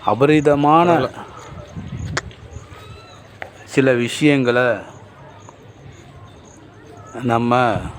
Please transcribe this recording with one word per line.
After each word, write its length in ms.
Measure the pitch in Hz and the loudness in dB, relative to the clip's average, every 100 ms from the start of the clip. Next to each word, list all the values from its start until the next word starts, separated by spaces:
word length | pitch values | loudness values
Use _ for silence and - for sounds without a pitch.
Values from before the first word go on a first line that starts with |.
| - | -2
அபரிதமான 1040 | 110 139 151 147 143 143 160 175 165 127 - - - - - - - - - - - - - - - - - - - - - - - - - | 2 4 4 4 2 4 4 4 2 0 -8 -18 -18 -18 -18 -16 -16 -14 -12 -10 -10 -12 -20 -20 -20 -20 -20 -20 -20 -20 -20 -20 -20 -20 -20
சில 280 | - 147 135 | -4 0 2
விஷயங்களை 720 | 120 120 - 151 143 123 120 123 104 - - - - - - - - - - - - - - - - - - - - - - - - | 2 -2 0 2 4 2 2 0 -2 -8 -20 -20 -20 -20 -20 -20 -20 -20 -20 -20 -20 -20 -20 -20 -20 -20 -20 -20 -20 -20 -20 -18 -8
நம்ம 580 | 123 117 120 123 120 101 - | -2 -2 0 0 0 -2 -8